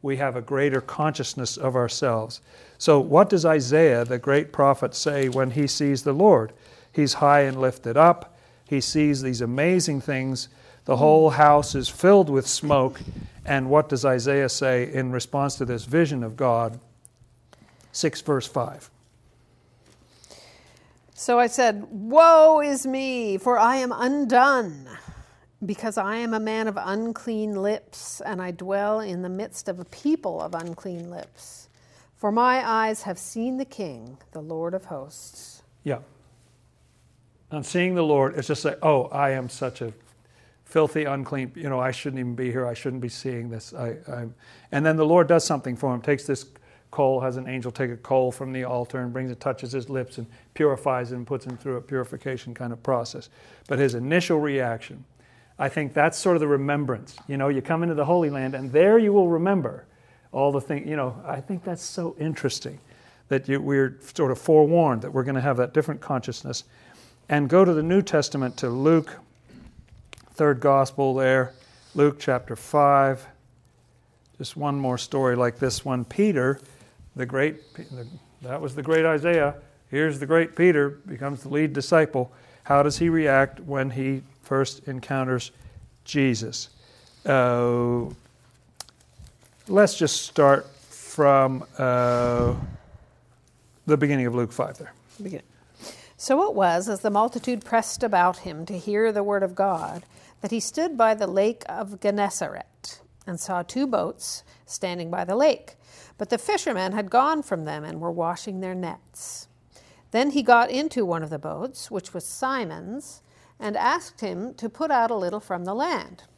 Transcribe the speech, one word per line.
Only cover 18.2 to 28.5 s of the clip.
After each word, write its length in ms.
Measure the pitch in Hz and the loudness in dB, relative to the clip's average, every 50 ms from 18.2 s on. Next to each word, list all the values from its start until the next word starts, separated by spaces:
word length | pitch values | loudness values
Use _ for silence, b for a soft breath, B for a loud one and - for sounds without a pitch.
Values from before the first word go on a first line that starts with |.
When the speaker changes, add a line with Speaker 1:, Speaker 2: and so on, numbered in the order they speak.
Speaker 1:
verse 260 | - - 147 131 120 | -4 -2 -2 -2 -2
five. 420 | - - 139 120 - - - - - _ _ _ _ _ _ _ _ _ _ _ _ _ _ _ _ _ _ _ _ _ _ _ b b b b b b b b b b b b b b b b b b b b b _ | -4 -6 -6 -6 -6 -8 -16 -20 -20 _ _ _ _ _ _ _ _ _ _ _ _ _ _ _ _ _ _ _ _ _ _ _ b b b b b b b b b b b b b b b b b b b b b _
Speaker 2:
So 240 | - - - 240 240 | -10 -2 2 4 4
I 80 | 247 | 4
said, 380 | 233 240 - 254 233 208 202 208 - | 2 2 2 2 2 2 0 -8 -12
"Woe 720 | - 202 202 226 254 311 330 330 330 320 311 320 311 302 | -12 -12 -8 4 6 8 10 10 10 10 10 10 8 6
is 240 | 294 285 277 254 - | 4 2 -2 -2 -2
me, 520 | 262 262 269 269 269 254 247 233 214 196 | -4 -4 -4 -4 -4 -4 -4 -2 -2 -4
for 200 | 190 - 247 247 | -2 0 0 2
I 200 | 226 214 233 254 | 4 4 4 4
am 140 | 262 254 247 | 2 0 -2
undone, 960 | 240 - 240 254 277 294 285 226 254 247 254 277 269 254 226 180 151 139 131 B B B B B B B B B B B B B _ _ 214 | -4 -2 -2 -2 0 0 0 2 4 6 6 6 4 2 0 -2 -8 -12 -16 B B B B B B B B B B B B B _ _ -8
because 320 | 185 208 - - 226 202 | -8 -6 -6 -6 -6 -4
I 200 | 226 190 196 214 | -4 -4 -2 -4
am 160 | 226 240 233 226 | -4 -4 -4 -4
a 60 | 220 | -4
man 280 | 220 220 220 220 220 | -2 -2 -2 -2 -2
of 100 | 220 202 - | -4 -4 -4
unclean 760 | - 180 196 214 226 233 226 - - 240 226 214 214 214 208 | -4 -4 -4 -4 -4 -6 -8 -8 -8 -6 -4 -4 -4 -4 -4
lips, 680 | 196 190 208 214 214 - _ - - - - - - | -2 -2 -2 -2 -4 -6 _ -20 -18 -16 -14 -14 -12
and 200 | - 185 208 180 | -10 -8 -8 -6
I 100 | 185 180 | -8 -8